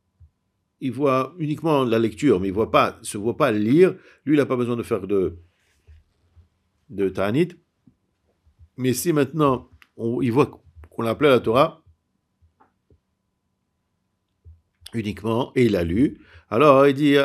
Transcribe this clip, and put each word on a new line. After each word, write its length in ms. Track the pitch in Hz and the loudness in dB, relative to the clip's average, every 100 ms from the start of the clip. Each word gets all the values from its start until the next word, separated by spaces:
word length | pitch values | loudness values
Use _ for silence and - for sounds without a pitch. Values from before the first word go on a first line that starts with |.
| _ _ - _ _ _ _ - | _ _ -20 _ _ _ _ -10
il 120 | 135 | -10
voit 440 | 117 143 131 131 180 | -2 0 0 -2 -6
uniquement 460 | 151 151 165 143 | -8 -4 0 0
la 160 | 127 113 | 2 0
lecture, 400 | 113 90 143 92 | -2 -2 2 2
mais 80 | 95 | 0
il 60 | |
voit 180 | 92 107 | -4 0
pas, 260 | 147 110 - | 0 0 -4
se 160 | - 107 | -14 -8
voit 180 | 107 - | -6 -2
pas 140 | 143 | -2
lire. 420 | 104 107 151 185 185 - _ - | 0 0 4 2 0 -18 _ -2
Lui, 100 | 151 | 0
il 40 | |
n'a 80 | 127 | 0
pas 80 | 127 | -2
besoin 200 | 120 120 | -4 -6
de 60 | |
faire 240 | - 107 95 | -4 -6 -2
de, 300 | 101 85 85 _ _ _ _ _ - _ _ _ _ _ _ _ _ _ | -2 -2 -6 _ _ _ _ _ -20 _ _ _ _ _ _ _ _ _
de 200 | 98 98 | -4 -4
Ta'anit. 400 | 92 98 127 175 - _ _ _ _ _ _ _ _ _ _ - - | -2 -2 0 -2 -6 _ _ _ _ _ _ _ _ _ _ -20 -6
Mais 160 | 127 | -4
si 200 | 120 175 | -2 -2
maintenant, 560 | 151 135 160 147 123 - _ _ - | 0 0 0 0 0 -6 _ _ -10
on, 260 | 117 123 | -6 -2
il 100 | 123 | -2
voit 320 | 117 139 - _ - - | 0 0 -4 _ -20 -20
qu'on 140 | - | -8
l'a 80 | 113 | -4
appelé 180 | 107 147 | 0 2
à 40 | |
la 60 | 123 | 2
Torah, 440 | 110 117 160 - _ _ _ _ _ _ _ _ _ _ _ _ _ _ _ _ _ _ _ _ _ _ _ _ _ _ - - _ _ - | 2 2 0 -2 _ _ _ _ _ _ _ _ _ _ _ _ _ _ _ _ _ _ _ _ _ _ _ _ _ _ -20 -20 _ _ -12
uniquement, 580 | 117 104 90 107 113 - 131 | -8 -8 -8 -4 -4 -2 0
et 100 | 120 | 2
il 100 | 95 | 2
a 80 | |
lu, 360 | 85 92 147 - _ - - | -2 0 -2 -2 _ -20 -6
alors 380 | 107 151 135 143 | 2 6 6 4
il 80 | 135 | 2
dit, 200 | 147 143 | 2 2